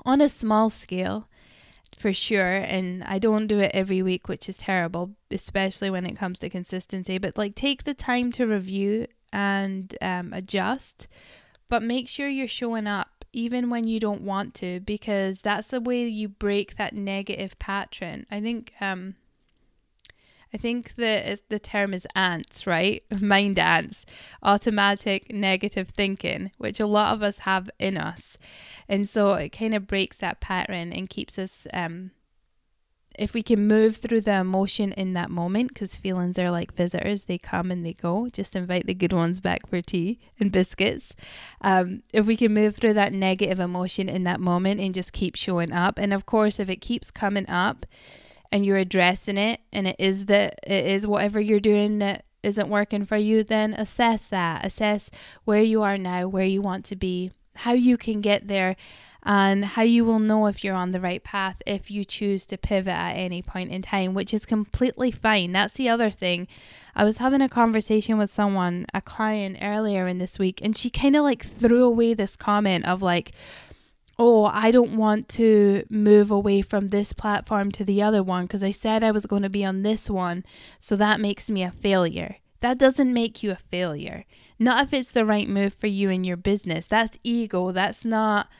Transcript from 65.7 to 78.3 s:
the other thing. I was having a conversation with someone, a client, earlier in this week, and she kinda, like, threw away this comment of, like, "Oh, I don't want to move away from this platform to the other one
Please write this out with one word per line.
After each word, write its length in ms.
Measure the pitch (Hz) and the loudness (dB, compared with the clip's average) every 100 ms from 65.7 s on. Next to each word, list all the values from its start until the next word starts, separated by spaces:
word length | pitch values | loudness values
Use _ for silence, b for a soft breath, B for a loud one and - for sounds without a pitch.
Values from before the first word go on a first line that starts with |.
the 160 | - 254 | 0 0
other 220 | 233 220 | 2 2
thing. 360 | - 180 175 185 B B B B - | 0 -2 -2 -4 B B B B 2
I 100 | 208 | 2
was 120 | 214 | 2
having 240 | 262 269 | 2 4
a 80 | 269 | 4
conversation 720 | 240 226 220 - 220 208 214 | 4 4 4 2 2 2 2
with 100 | 208 | 0
someone, 560 | - 208 196 180 180 - | 0 2 2 0 -2 -6
a 80 | 190 | -8
client, 560 | - - 220 214 196 185 | -8 -4 -2 -2 -4 -6
earlier 460 | 202 208 220 196 180 | -4 -2 0 0 0
in 120 | 180 | -2
this 180 | 180 - | -4 -2
week, 220 | 190 - | -2 0
and 160 | 208 220 | -2 -2
she 140 | 240 | -2
kinda, 320 | - 277 294 | 2 4 6
like, 200 | 294 233 | 4 2
threw 420 | - - 233 240 247 | -4 2 4 8 6
away 280 | 233 233 | 6 4
this 220 | 220 196 - | 2 -2 -2
comment 500 | - 208 208 180 - | 0 2 2 2 0
of, 160 | 185 | 0
like, 300 | 190 175 - B B B B B B _ _ - | 2 0 -2 B B B B B B _ _ 4
"Oh, 260 | 233 226 208 | 6 8 6
I 260 | 208 220 | 4 6
don't 260 | 247 240 220 | 6 6 4
want 300 | 214 208 - | 2 2 0
to 560 | - 226 214 202 196 - | 2 6 8 8 4 0
move 400 | 214 208 208 208 | 2 8 8 8
away 320 | 202 202 196 | 2 2 2
from 280 | 196 208 196 | 2 -2 0
this 240 | 202 202 | 0 -2
platform 580 | - 214 208 - 214 202 | -4 -2 -2 0 -2 -2
to 100 | - | -2
the 180 | 196 202 | 0 2
other 200 | 208 214 | 4 4
one 240 | 185 | 2